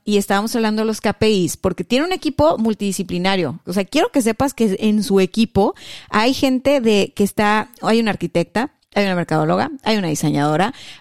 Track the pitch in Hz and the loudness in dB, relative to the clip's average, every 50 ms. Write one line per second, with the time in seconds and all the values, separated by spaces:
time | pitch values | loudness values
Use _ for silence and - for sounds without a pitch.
0 | - 208 208 196 202 - 196 202 214 226 - 233 226 214 214 220 220 220 214 - | -4 0 0 0 2 2 0 0 0 -2 -2 -2 0 0 0 0 -2 -2 -2 -2
1 | - 214 202 - 226 220 214 185 175 - - - - 185 180 - 180 - 233 262 | -2 -4 -2 0 2 2 2 2 0 -2 -2 -2 -4 -4 -4 -4 -4 -2 0 0
2 | 320 370 370 - - 294 269 - 294 320 - - 226 226 208 - 208 196 190 - | 0 0 -4 -4 -4 -4 0 2 2 2 2 2 0 -2 -2 -2 -4 -4 -4 -4
3 | 180 - 175 175 180 190 196 185 165 123 160 - - 180 180 208 185 - - 302 | -6 -6 -4 -2 0 0 0 0 -2 -2 -4 -8 -8 -6 -4 -4 -2 0 0 0
4 | 415 480 - 277 208 226 220 - 262 277 - - 226 202 190 - - 214 208 214 | 0 2 0 0 0 0 0 0 -2 -2 0 0 0 0 0 0 0 2 2 2
5 | 196 - 196 196 190 180 - 220 226 - - 196 208 294 - - - - - - | 0 2 2 2 2 2 0 -2 -2 0 2 0 0 0 0 -6 -12 -20 -20 -20
6 | - - - 214 220 269 262 - 285 262 262 247 - 277 294 277 220 226 208 196 | -10 -4 -2 0 2 2 2 2 2 2 2 2 2 2 2 2 4 4 4 2
7 | - - - - 202 196 - - 214 208 214 214 - - - - - 180 226 233 | 2 0 0 -2 -2 0 0 0 0 2 2 0 -2 -6 -10 -6 -2 0 2 2
8 | 226 208 185 - 175 165 - 170 170 - - 208 262 - _ _ _ _ - 208 | 2 0 -2 -4 -4 -2 -2 -2 -2 0 -2 -4 -4 -4 _ _ _ _ -2 -2
9 | 202 190 180 175 165 - 156 156 156 160 180 196 - 339 285 - - 214 220 208 | 0 0 0 -2 -2 0 0 0 0 0 0 0 -2 -4 -6 -6 -2 -2 -2 0
10 | 185 160 147 - 165 147 147 143 147 151 151 160 190 240 - - - - - - | 0 -2 -2 -2 0 0 0 0 0 0 0 0 -2 -2 -4 -10 -18 -20 -16 -8